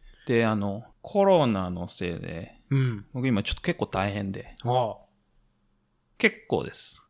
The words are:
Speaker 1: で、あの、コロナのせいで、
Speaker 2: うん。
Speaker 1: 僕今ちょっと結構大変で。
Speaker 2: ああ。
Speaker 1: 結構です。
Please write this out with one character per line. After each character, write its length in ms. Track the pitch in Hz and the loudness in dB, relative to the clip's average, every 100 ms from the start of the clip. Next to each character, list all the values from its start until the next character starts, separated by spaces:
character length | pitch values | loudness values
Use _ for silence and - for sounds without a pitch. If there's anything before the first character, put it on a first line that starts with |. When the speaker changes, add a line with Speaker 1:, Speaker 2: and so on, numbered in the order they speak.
| - - - | -20 -10 0
Speaker 1:
で、 200 | 117 113 | 2 2
あ 100 | 107 | 0
の、 280 | 101 101 - _ | -2 -6 -12 _
コ 220 | - 202 | -2 4
ロ 220 | 196 175 127 | 6 6 4
ナ 240 | 98 90 | 2 -2
の 180 | 87 87 | -4 -6
せ 280 | - 90 85 | -6 -6 -6
い 20 | |
で、 420 | 85 82 - - - | -8 -10 -12 -16 -2
Speaker 2:
う 60 | 135 | 2
ん。 300 | 127 104 - | 2 -2 -8
Speaker 1:
僕 160 | 127 131 | -4 0
今 140 | 104 | 2
ち 100 | - | 0
ょ 0 | |
っ 20 | - | -2
と 60 | |
結 160 | - - | -4 -2
構 80 | - | -2
大 260 | 95 101 | 0 -2
変 200 | 101 98 | -2 -4
で。 180 | 101 - - | -6 -10 -6
Speaker 2:
あ 260 | 120 127 113 | 0 2 0
あ。 60 | - _ _ _ _ _ _ _ _ _ _ _ - | -4 _ _ _ _ _ _ _ _ _ _ _ 0
Speaker 1:
結 200 | 220 - - | 0 0 -2
構 160 | 85 | -2
で 80 | - | -2
す。 340 | - - - | -6 -8 -10